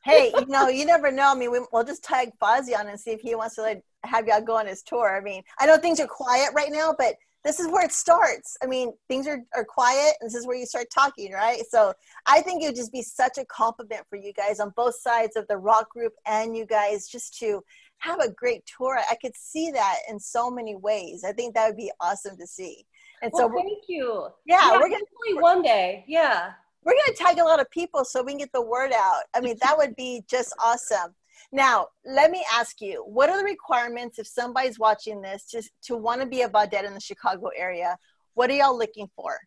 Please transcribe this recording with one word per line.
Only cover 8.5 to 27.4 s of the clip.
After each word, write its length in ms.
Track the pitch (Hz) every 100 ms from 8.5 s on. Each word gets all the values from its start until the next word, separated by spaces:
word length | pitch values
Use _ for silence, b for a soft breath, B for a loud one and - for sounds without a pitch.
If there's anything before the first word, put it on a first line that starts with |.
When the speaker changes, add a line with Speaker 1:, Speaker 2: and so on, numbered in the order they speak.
| -
Speaker 1:
I 40 | 262
mean, 260 | 254 240 - _
things 180 | 262 277
are, 180 | 285 240
are 100 | -
quiet, 500 | 214 - 240 269 294 302
and 80 | 233
this 60 | 240
is 100 | 247
where 100 | 247
you 100 | 247
start 200 | 247 240
talking, 380 | - 277 277 196
right? 300 | 190 220 240 226
So 240 | 233 202 - b b -
I 140 | 294
think 220 | 349 349
it 40 | 302
would 100 | 240
just 160 | 226
be 100 | 254
such 360 | 226 - 254 254
a 60 | 247
compliment 560 | - 226 233 214 214 -
for 80 | 202
you 160 | 196
guys 280 | 202 202 208
on 120 | 208 190
both 220 | 240 240
sides 380 | 247 233 220 220
of 100 | 208
the 100 | 202
rock 320 | 196 220 220
group 240 | 240 233 _ -
and 300 | 214 226 226
you 80 |
guys 440 | 214 214 208 208 -
just 300 | 240 - -
to 220 | 220 202 _ b b _
have 220 | - 202
a 100 | 247
great 340 | - 247 226 - -
tour. 200 | 254 254
I 180 | - 226
could 200 | 254 -
see 360 | - 311 330
that 240 | 269 196 175 -
in 100 | 208
so 300 | - 233 247
many 260 | 247 220 196
ways. 480 | 202 214 175 175
I 80 | 190
think 220 | 208 240
that 120 | 226 220
would 100 | 208
be 140 | 208 -
awesome 380 | 175 202 202 185
to 80 | 175
see. 400 | - 185 - _ b b b
And 120 | 233
Speaker 2:
Well, 100 | 320
Speaker 1:
so 60 | 233
we're 140 | 226
Speaker 2:
thank 220 | 403 427 -
you. 400 | 339 247 214 147 _ 302
Speaker 1:
Yeah, 120 | 359
Speaker 2:
Yeah, 120 | 285
Speaker 1:
we're 140 | - 311
gonna 100 | 415
Speaker 2:
hopefully 420 | 415 - 466 339
one 180 | 339 370
day. 440 | 320 214 180 196 -
Yeah. 460 | 320 302 202 180 - _ _ 320
Speaker 1:
We're 60 |
gonna 240 | 508 571 -
tag 200 | 359
a 60 | 339